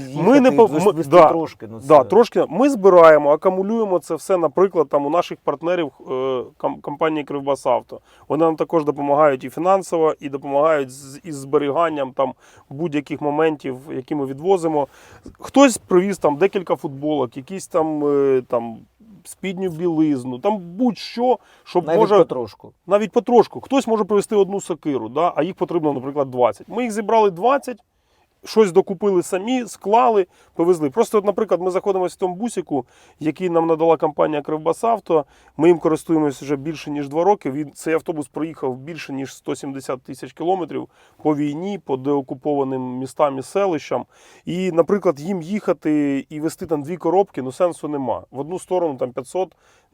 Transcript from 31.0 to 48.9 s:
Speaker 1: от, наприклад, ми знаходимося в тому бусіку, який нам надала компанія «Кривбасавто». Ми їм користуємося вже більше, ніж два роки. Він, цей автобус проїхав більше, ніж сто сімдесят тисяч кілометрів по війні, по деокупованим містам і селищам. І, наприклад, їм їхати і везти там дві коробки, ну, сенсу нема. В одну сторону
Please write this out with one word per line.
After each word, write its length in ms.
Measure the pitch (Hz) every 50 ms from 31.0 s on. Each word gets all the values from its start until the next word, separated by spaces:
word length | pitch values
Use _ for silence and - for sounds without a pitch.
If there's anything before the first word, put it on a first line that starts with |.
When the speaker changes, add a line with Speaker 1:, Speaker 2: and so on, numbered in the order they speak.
| 233 - - 214
Speaker 1:
от, 80 | 190
наприклад, 360 | 208 196 220 220 190 196 170
ми 100 | 180 185
знаходимося 420 | 180 190 - 208 190 190 180 175 -
в 40 | -
тому 160 | 196 180 180
бусіку, 500 | 175 233 240 - 196 160 - 147 135 123 _ _ _ _ _ _ -
який 300 | 147 156 139 - 185 180
нам 180 | 170 165 165 165
надала 300 | 165 156 165 165 160 151
компанія 440 | 170 156 147 - 165 156 151 147
«Кривбасавто». 840 | 143 - 156 156 156 160 160 - - 226 233 202 - - 170 156 143 _ _ _ _ _ _ -
Ми 100 | 147 170
їм 120 | 175 151
користуємося 640 | - 165 156 151 - - 165 156 151 147 131 - 143
вже 100 | 135 147
більше, 360 | 139 135 160 160 135 - 156
ніж 180 | 147 147 143 139
два 140 | 139 160 175
роки. 280 | 196 208 202 - 147
Він, 200 | 131 147 156 139 -
цей 200 | - - 165 160
автобус 340 | 160 - - 175 151 143 -
проїхав 480 | - 151 151 165 151 - - 135 127
більше, 380 | 131 131 151 170 147 - - 139
ніж 220 | 135 135 127 -
сто 200 | - _ - 143
сімдесят 460 | - - 143 135 135 131 - 139 127
тисяч 320 | _ - 139 - - 127 -
кілометрів 560 | - 156 170 190 185 165 139 139 127 123 - _ _ _ _ _ _ -
по 120 | 151 156
війні, 440 | 143 147 147 143 156 180 202 208 185 -
по 120 | - 139 131
деокупованим 840 | 131 139 143 143 135 131 151 131 - 151 147 139 139 131 135 131 127 127 127 127
містам 400 | 135 131 - - 156 143 135 135
і 40 |
селищам. 640 | 127 - - 196 202 196 170 143 - - 139 123 120 _ _ _ _ - - - -
І, 260 | - 156 180 185 185
наприклад, 480 | 160 165 165 - 202 202 180 185 156 135
їм 220 | 147 180 202 180
їхати 840 | 156 165 208 208 - - 175 - - 156 151 151 147 143 139 135 131 -
і 100 | 160 151
везти 260 | 147 160 - - 190
там 180 | 156 165 147 139
дві 140 | 143 180 165
коробки, 440 | - 165 165 190 202 - - -
ну, 100 | 127 131
сенсу 360 | 127 - 185 175 151 - - 147
нема. 360 | 151 143 135 120 104 87 87 -
В 80 | - 127
одну 200 | 139 151 185 170
сторону 360 | - - 180 180 170 160